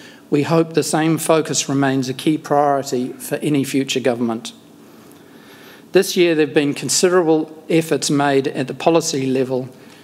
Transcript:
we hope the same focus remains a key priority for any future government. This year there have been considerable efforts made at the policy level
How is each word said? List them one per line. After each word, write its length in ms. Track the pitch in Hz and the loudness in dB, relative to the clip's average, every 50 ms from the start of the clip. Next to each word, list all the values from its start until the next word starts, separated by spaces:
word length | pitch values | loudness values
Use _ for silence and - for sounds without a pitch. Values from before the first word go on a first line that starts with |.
| - - - - - - | -20 -20 -20 -20 -8 -2
we 140 | - 147 143 | 0 0 0
hope 300 | 131 165 165 165 165 165 | 2 2 2 2 2 0
the 100 | 156 143 | -2 -2
same 340 | - - 160 156 160 160 147 | 0 0 0 2 2 0 0
focus 500 | - - - 160 - - 143 - - - | 2 2 2 2 2 0 -2 -4 -2 -2
remains 400 | 139 139 139 135 131 135 131 127 | 0 0 0 0 0 0 -2 -4
a 60 | 131 | -6
key 240 | 131 - 170 156 147 | -4 -2 -2 -2 -2
priority 760 | - - 151 143 147 143 143 139 127 - - 123 127 131 - | -2 0 2 2 2 2 2 0 -2 -4 -4 -4 -4 -4 -8
for 220 | - - - 151 143 | -12 -10 -8 -6 -4
any 260 | - 160 151 143 135 | -2 0 0 0 0
future 360 | 135 - 139 135 135 - 135 | 0 -2 -2 -2 -2 -2 -2
government. 540 | 117 131 120 117 123 113 113 113 113 - - - - - - - - - - - - - - - - - - - - - - - - - - - - - | 0 0 0 0 -2 -2 -4 -4 -8 -12 -16 -18 -20 -20 -20 -20 -20 -20 -20 -20 -20 -20 -20 -20 -20 -20 -20 -20 -20 -20 -20 -20 -20 -20 -20 -20 -8 0
This 240 | - 180 190 185 - | 2 2 2 2 2
year 200 | 190 175 175 165 | 2 2 4 4
there 100 | 151 156 | 2 2
have 100 | 143 127 | 2 2
been 180 | 160 147 143 139 | 0 0 0 -2
considerable 880 | - - 131 - - - 180 175 185 175 156 160 156 156 - - - - - | -4 -4 -2 0 2 2 4 4 4 4 4 2 2 0 -4 -10 -16 -6 -2
efforts 400 | 180 160 160 160 151 135 - - | 0 0 0 0 -2 -2 0 0
made 380 | 151 143 143 143 139 135 131 147 | 0 2 2 2 2 2 0 0
at 180 | - - - 131 | -2 -4 -6 -6
the 60 | 147 | -6
policy 520 | 135 - 170 165 165 160 160 - 139 131 135 | -2 0 2 2 2 2 0 -4 -4 -2 -2
level 420 | 131 131 131 123 131 123 127 123 - - - - - - | 0 -2 -2 -2 -2 -6 -6 -8 -12 -18 -20 -20 -20 -20